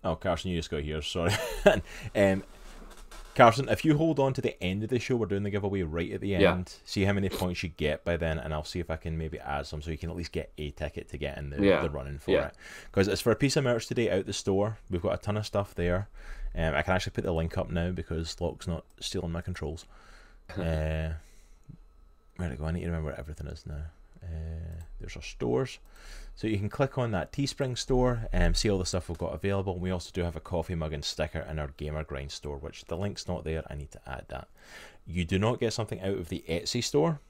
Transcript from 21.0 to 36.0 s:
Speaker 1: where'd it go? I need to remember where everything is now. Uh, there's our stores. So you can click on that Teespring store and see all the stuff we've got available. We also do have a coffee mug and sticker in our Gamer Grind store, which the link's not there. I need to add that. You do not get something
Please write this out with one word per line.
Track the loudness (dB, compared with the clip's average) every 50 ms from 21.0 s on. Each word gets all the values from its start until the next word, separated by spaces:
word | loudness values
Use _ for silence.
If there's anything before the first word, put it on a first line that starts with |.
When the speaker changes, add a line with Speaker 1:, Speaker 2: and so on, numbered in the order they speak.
| -2 -2 -4 -6 -10 -14 -20 -20 -20 -20 -20 -20 -20 -20 -20 -20 -20 -20 -20 -20 -20 -20 -20 -20 _ -20 -8 -4
Speaker 1:
where'd | -4 -4
it | -2 -2
go? | -2
I | -2
need | -2 -2
to | -2 -2
remember | -2 -2 -2 -4
where | -6 -6
everything | -8 -10 -10 -10 -8
is | -10 -10 -10 -10 -10
now. | -8 -8 -8 -10 -12 -16 -20 -20 -20 -16 -12
Uh, | -8 -8 -6 -6 -6 -6 -8 -8 -8 -10 -10 -12 -12 -12 -12
there's | -10 -10 -10
our | -10
stores. | -10 -12 -6 -2 0 2 2 2 2 0 -4 -14 -18 -20 -20 -18 -18 -16 -14 -14 -14 -14 -12
So | -6 -2 -2
you | 0 0
can | 0 -2
click | 0 0 0 0 2 -2
on | -2 0
that | 0 0 -2 -2 -2
Teespring | -2 -2 -2 0 -2 -2 -2 -2 -4
store | 0 2 4 4 6 4 4 2 -2 0
and | 4 4 6 6 6
see | 6 4 4
all | 4 4
the | 2
stuff | 2 0 -2 -2 -2
we've | -6 -4
got | -4 -4 -4
available. | -2 0 0 0 2 0 0 -2 -2
We | 0 0
also | 0 -2 -2 -4 -2
do | -2 -2
have | 0 -2 -4
a |
coffee | -8 -2 -2 -2 0 0 -2
mug | -2 -2 -2 -2
and | -4 -4
sticker | -4 -2 -2 -2 -2 -2 -6 -6 -4
in | -4 -4
our | -4 -6 -6
Gamer | -6 -6 -4 -4 -4 -4
Grind | -4 -6 -6 -6 -8
store, | -10 -8 -8 -8 -8 -6
which | -8 -10 -12 -12 -10
the | -8 -6 -4
link's | -2 -4 -4 -6 -6 -4
not | -4 -4 -2
there. | -2 -2 -2 -4 -6
I | -8
need | -10 -10 -10
to | -12 -16 -12 -10
add | -10 -10 -10 -10
that. | -10 -12 -12 _ -20 -20 -20 -20 -20 -18 -18 -18 -20 -20 -14
You | -6 -2 -2 0
do | 2 2 4
not | 4 4 2 2
get | 0 0 0
something | -2 -4 -4 -4 -4